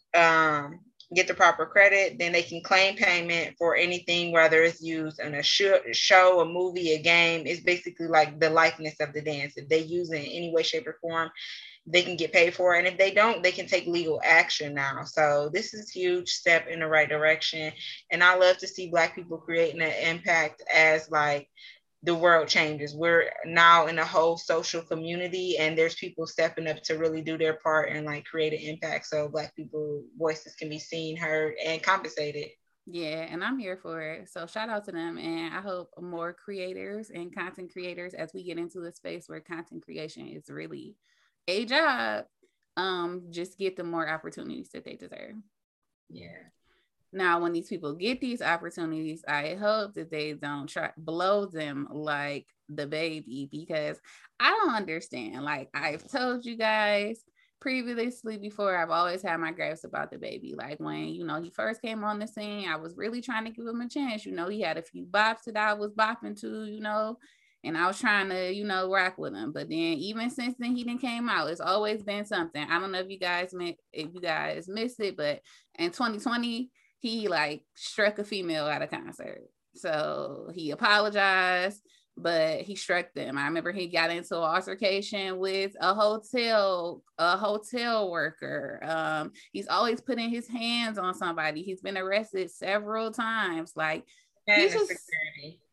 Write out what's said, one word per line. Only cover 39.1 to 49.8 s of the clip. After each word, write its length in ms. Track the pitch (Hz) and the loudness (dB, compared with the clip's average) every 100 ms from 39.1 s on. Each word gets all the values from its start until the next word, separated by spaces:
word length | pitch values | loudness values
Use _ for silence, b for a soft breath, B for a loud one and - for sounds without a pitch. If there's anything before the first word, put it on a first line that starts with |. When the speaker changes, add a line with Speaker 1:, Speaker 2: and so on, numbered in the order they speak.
| 170 - | -12 -12
Speaker 2:
where 120 | 160 | -16
content 460 | - 170 170 165 160 | -12 -14 -12 -18 -14
creation 420 | 160 156 - 127 | -12 -12 -12 -16
is 220 | 151 143 | -16 -14
really 480 | 147 160 143 147 - _ _ _ _ - | -14 -12 -14 -16 -20 _ _ _ _ -4
a 140 | 196 | -4
job, 600 | 233 277 320 143 113 107 - _ _ _ _ - | 0 2 2 2 0 -2 -6 _ _ _ _ -4
um, 520 | 185 180 175 180 175 | -2 -2 -4 -6 -10
just 280 | 170 185 - | -10 -10 -4
get 200 | 190 190 | -4 -4
the 60 | |
more 240 | 175 165 156 | -6 -4 -4
opportunities 600 | 160 170 175 - - - | -4 -8 -12 -10 -12 -12
that 100 | - | -14
they 140 | - - | -14 -16
deserve. 380 | - - - 214 - _ _ _ _ _ _ | -16 -16 -16 -16 -20 _ _ _ _ _ _
Speaker 1:
Yeah. 180 | 170 85 170 175 _ _ _ _ _ _ | -20 -18 -20 -20 _ _ _ _ _ _
Speaker 2:
Now, 260 | 190 180 170 | -2 2 2
when 140 | 170 | 0
these 160 | 170 - | -2 -4
people 260 | 175 147 165 | -6 -6 -4
get 240 | 208 254 | -4 -2
these 220 | 254 240 | -4 -2
opportunities, 800 | 156 170 170 175 160 156 160 160 - | 0 -2 -4 -6 -6 -4 -6 -8 -4
I 300 | 147 156 190 | -2 -2 -2
hope 380 | 208 220 | 0 0